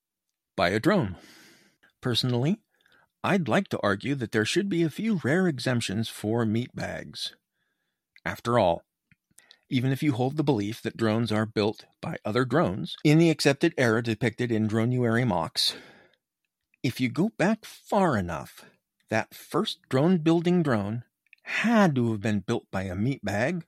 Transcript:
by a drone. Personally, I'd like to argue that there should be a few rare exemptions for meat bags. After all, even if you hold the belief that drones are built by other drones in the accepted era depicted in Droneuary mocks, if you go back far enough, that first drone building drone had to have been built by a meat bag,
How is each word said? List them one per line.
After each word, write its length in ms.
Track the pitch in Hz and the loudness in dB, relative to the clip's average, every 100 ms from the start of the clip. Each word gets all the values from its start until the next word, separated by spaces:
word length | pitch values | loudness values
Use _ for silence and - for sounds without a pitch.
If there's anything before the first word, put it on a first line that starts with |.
| _ _ _ _ _ - | _ _ _ _ _ -2
by 120 | 90 | 0
a 100 | 107 | 2
drone. 380 | 139 202 104 87 - - - _ _ _ _ _ | 2 2 0 -4 -16 -20 -20 _ _ _ _ _
Personally, 580 | 127 117 127 120 139 220 _ _ _ _ _ _ | -4 -2 0 0 0 -2 _ _ _ _ _ _
I'd 240 | 113 190 135 | 0 0 2
like 200 | 139 196 | 0 0
to 100 | - | -2
argue 320 | 101 101 117 139 | 0 0 -2 -6
that 160 | 113 | -2
there 140 | 110 107 | 0 0
should 240 | 175 202 | 0 0
be 140 | 175 | 0
a 60 | 160 | 0
few 300 | - 214 196 | -2 -2 -2
rare 240 | 117 170 185 | 0 2 0
exemptions 640 | 131 131 120 - 98 110 | -2 -2 -2 -2 -4 -6
for 360 | - 104 117 113 | -6 -4 0 0
meat 280 | 110 123 | -2 -4
bags. 600 | 95 92 85 73 - - - _ _ _ _ _ _ _ _ 82 | -8 -8 -8 -12 -12 -12 -12 _ _ _ _ _ _ _ _ -10
After 320 | 95 117 120 | -6 0 4
all, 260 | 92 85 _ _ _ _ _ - _ _ - | 4 2 _ _ _ _ _ -20 _ _ -4
even 240 | 131 131 | -2 0
if 120 | 135 | 0
you 100 | 151 | -2
hold 240 | 120 127 151 | 0 -2 -2
the 60 | |
belief 380 | 147 123 101 113 | 0 0 -2 -6
that 120 | 113 - | -8 -2
drones 360 | 113 110 113 | 0 0 0
are 140 | 107 107 | -2 -2
built 400 | 110 104 - - - | 0 -2 -2 -16 -14
by 180 | - - | -10 -8
other 220 | - 110 127 | -4 -2 0
drones 500 | 139 135 95 160 - | 0 0 -2 -8 -2
in 140 | 151 156 | 4 6
the 140 | 170 | 4
accepted 420 | 151 147 139 170 - | 4 2 2 0 2
era 240 | 120 110 | 2 2
depicted 500 | 117 110 120 - 123 | 0 -2 -2 -2 -2
in 180 | 110 110 | 0 0
Droneuary 560 | 110 113 127 120 113 127 | 0 0 0 0 0 0
mocks, 500 | 90 80 - - - - - _ _ _ _ _ _ _ _ | 0 -2 -2 -4 -4 -14 -20 _ _ _ _ _ _ _ _
if 180 | 131 - | -4 -2
you 80 | 127 | -2
go 220 | 120 208 - | 0 -2 0
back 280 | 180 226 - | 0 0 -6
far 500 | - - 208 185 113 | -18 -2 2 2 2
enough, 480 | 87 78 - - - _ _ _ - | -2 -6 -10 -18 -20 _ _ _ -2
that 240 | 110 - | -2 -2
first 460 | - - 151 214 - - | -10 -6 -2 -2 -6 -2
drone 300 | 143 160 185 | 2 4 4
building 440 | 151 170 170 180 | 4 2 4 2
drone 400 | 151 110 101 120 - _ _ _ | 2 0 -2 -6 -10 _ _ _
had 520 | - - 214 233 190 135 | -8 -2 2 4 4 4
to 160 | 117 | 0
have 100 | 110 | 0
been 180 | 110 104 | 0 -2
built 280 | - 117 - | -2 -4 -4
by 120 | 98 | -6
a 120 | 95 90 | -4 -2
meat 300 | 117 139 104 | -2 -2 -4
bag, 400 | 101 127 180 | -2 0 -2